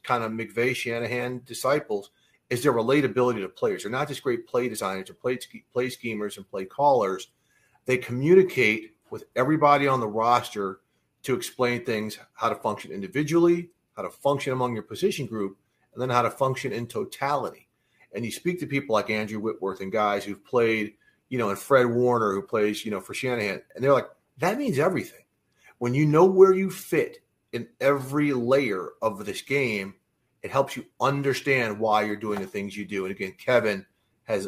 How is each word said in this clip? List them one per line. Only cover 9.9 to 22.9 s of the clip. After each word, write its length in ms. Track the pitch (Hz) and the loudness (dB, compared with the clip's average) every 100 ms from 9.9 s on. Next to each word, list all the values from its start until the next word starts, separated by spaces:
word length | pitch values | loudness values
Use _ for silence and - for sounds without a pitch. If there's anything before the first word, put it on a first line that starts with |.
| 131 | 0
the 80 | 110 | 0
roster 720 | 110 113 120 - 104 98 95 _ _ _ _ | 0 2 2 0 -6 -6 -8 _ _ _ _
to 120 | - 120 | -4 -4
explain 500 | - - 120 120 120 | -4 -2 0 0 -2
things, 320 | 107 107 - - | -4 -4 -10 -16
how 160 | - 113 | -4 -2
to 60 | 104 | -2
function 360 | 110 101 - | -4 -4 -8
individually, 800 | 190 - 139 147 170 170 175 175 _ _ - | -10 -6 -4 0 4 4 2 -2 _ _ -10
how 80 | |
to 60 | 90 | -10
function 440 | - 139 139 139 | -2 -2 0 -2
among 200 | 127 123 | -2 -2
your 100 | 113 | -4
position 440 | - 107 196 - 123 | -8 -4 -2 -2 -6
group, 300 | 110 98 - _ _ _ | -6 -6 -8 _ _ _
and 80 | 113 | -8
then 80 | 127 | 0
how 120 | 120 | 2
to 100 | 113 | 2
function 400 | - 135 131 131 | 2 0 0 -6
in 160 | 110 120 | -6 -6
totality. 800 | 110 95 - 139 143 107 - _ _ _ _ _ | -6 -6 -4 -2 -2 -4 -8 _ _ _ _ _
And 120 | 104 113 | -8 -6
you 60 | |
speak 280 | - 175 175 | -4 -4 -4
to 60 | 131 | -4
people 260 | 139 - | -4 0
like 160 | 107 101 | 0 0
Andrew 300 | 107 107 107 | -4 -4 -6
Whitworth 420 | 107 - 95 95 | -6 -4 -6 -6
and 100 | 95 | -4
guys 340 | 107 104 101 101 | 0 0 0 -4
who've 180 | 98 | -12
played, 520 | - 123 113 110 104 - _ _ - | -2 2 2 0 -4 -10 _ _ -8
you 100 | 127 | -2
know, 120 | 107 | -2
and 100 | 98 | -2
Fred 280 | - 131 123 | 2 4 4
Warner, 440 | 120 123 120 104 | 2 2 2 2
who 100 | 98 | -2
plays, 440 | 98 110 104 104 | -2 0 0 0
you 60 | 110 | -6